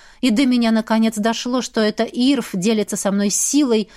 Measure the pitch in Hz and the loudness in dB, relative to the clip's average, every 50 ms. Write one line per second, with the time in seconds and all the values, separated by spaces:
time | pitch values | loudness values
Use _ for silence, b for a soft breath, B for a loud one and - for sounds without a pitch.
0 | b b b b b 254 214 220 285 254 247 240 233 226 226 220 214 - 220 220 | b b b b b 0 2 2 2 2 2 2 2 2 2 0 0 0 0 2
1 | 220 220 220 214 202 226 226 - - 247 247 254 226 - - 233 214 208 208 - | 2 0 0 0 -2 -2 -2 -2 -4 -4 -4 -4 -4 -4 -2 -2 0 0 0 -2
2 | 226 240 - 247 247 269 285 247 214 - - 185 170 226 226 214 202 - 220 190 | -4 -4 -2 0 2 2 2 0 -2 -4 -4 -2 0 0 0 0 -2 -2 -4 -4
3 | - 202 196 202 202 208 - - - - - 285 302 247 226 220 208 B B | -2 -2 0 0 0 0 -2 -2 -2 0 2 2 2 2 2 0 0 B B